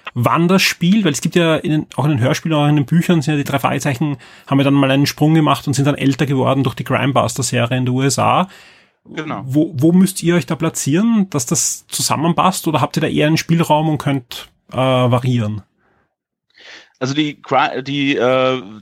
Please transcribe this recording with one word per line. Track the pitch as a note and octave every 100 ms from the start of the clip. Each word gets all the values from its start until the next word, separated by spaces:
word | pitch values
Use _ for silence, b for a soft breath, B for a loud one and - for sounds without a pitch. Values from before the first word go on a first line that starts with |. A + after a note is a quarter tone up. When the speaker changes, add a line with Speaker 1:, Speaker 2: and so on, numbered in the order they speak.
| B
Speaker 1:
wann | B2 A#2+ C3 E3+
das | F#3+
Spiel, | - - E3+ A3
weil | F#3+
es | C#3
gibt | E3
ja | F3 E3 D#3
in | F3
den, | D3+ - -
auch |
in | C#3
den | C#3+
Hörspielen, | B2 D3+ E3+ D#3
auch | D3
in | D3
den | C3
Büchern | E3 E3+ E3+
sind | C#3+
ja | D3+
die |
drei | C#3 C#3
Fragezeichen, | B2+ C3+ D3+ C3+ D#3 C#3 B B -
haben | C#3
ja |
dann | C#3
mal | C#3 C3+
einen | C3+ C#3
Sprung | - D3+
gemacht | D#3+ D3 C#3 -
und |
sind | C3+ C#3+
dann | C#3
älter | C3+ C3+ C#3+
geworden | C3+ B2 C3+
durch | C3 -
die |
Crimebuster-Serie | B2+ B2 B2 B2+ A2+ - B2+ B2 A#2+ B2+
in | B2+
den |
U | B2+
S | C3+ B2+
A. | A2 C3 F#3 B B B B B
Speaker 2:
Genau. | - - D#3 A2+
Speaker 1:
Wo, | C3 C#3 D#3 B2
wo | D#3
müsst | F3+ F#3+ -
ihr | E3 F3
euch | -
da |
platzieren, | E3+ D#3+ - - D#3 A3+ A3+ F#3+
dass | D3 -
das | D#3+ - - -
zusammenpasst, | - C#3 A#2 D#3+ D#3+ F3 F#3 -
oder | D3
habt | - -
ihr |
da | D3+
eher | C#3+ D3+
einen | D#3+
Spielraum | - E3 E3 D3+ D#3+
und | D3+
könnt, | - C#3 - - - _ _
äh, | -
variieren? | C3 B2+ B2+ B2 B2+ B2 G#2+ G#2+ - _ _ _ _ _ _ _ _ B B B B -
Speaker 2:
Also | B2+
die | C#3 D3+ -
Cri-, | - C3 C#3 A2+
die, | C3 C#3+ C#3 B2
äh, | A#2+ C3 C3 C3 G2 G#2+